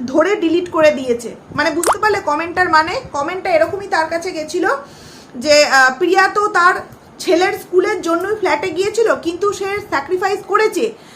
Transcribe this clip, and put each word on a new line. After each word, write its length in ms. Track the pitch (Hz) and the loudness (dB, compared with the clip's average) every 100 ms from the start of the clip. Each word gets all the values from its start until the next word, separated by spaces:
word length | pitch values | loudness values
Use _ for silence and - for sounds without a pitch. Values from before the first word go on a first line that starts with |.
| 240 | -2
ধরে 300 | 294 370 415 | 0 2 2
ডিলিট 340 | 330 339 359 | 0 0 0
করে 200 | 349 302 | 4 4
দিয়েছে। 440 | 247 254 233 220 - - 285 | 4 -2 -4 -4 -14 -10 -4
মানে 160 | 320 | -2
বুঝতে 260 | 302 - - | 0 -2 0
পারলে 200 | 427 403 | 0 0
কমেন্টটার 500 | 302 294 339 359 349 | -2 -4 -4 -2 2
মানে? 320 | 311 330 508 - | 2 0 -4 -6
কমেন্টটা 380 | 320 330 370 381 | -6 -6 -6 0
এরকমই 380 | 320 330 392 392 | 0 0 -4 -4
তার 220 | 349 320 | -2 -2
কাছে 220 | 330 359 | -4 -6
গেছিল 360 | 320 311 349 381 554 - - - - - 247 | -8 -6 -2 -2 -2 -6 -20 -20 -20 -18 -6
যে, 300 | 302 294 269 | 4 4 6
আহ, 280 | 262 262 | 6 4
প্রিয়া 340 | 254 359 381 381 | 2 2 4 2
তো 200 | 403 415 | 2 0
তার 520 | 381 359 370 - - - - | 4 4 2 -6 -20 -20 -8
ছেলের 340 | 330 339 381 | 2 2 2
স্কুলের 480 | 415 - 359 381 370 | -2 0 2 2 -2
জন্যই 340 | 330 339 381 427 | -2 -2 -2 -2
ফ্ল্যাটে 340 | 339 302 381 | 0 0 -2
গিয়েছিল, 460 | 330 403 427 440 269 | -2 -2 0 0 0
কিন্তু 380 | 330 349 403 | -2 -2 -2
সে 260 | 370 392 403 | -2 -4 -6
স্যাক্রিফাইস 600 | - 294 - 359 392 392 - | -4 -6 -4 -2 -2 -2 -2
করেছে। 460 | 415 427 349 226 - - | 0 0 0 -4 -6 -20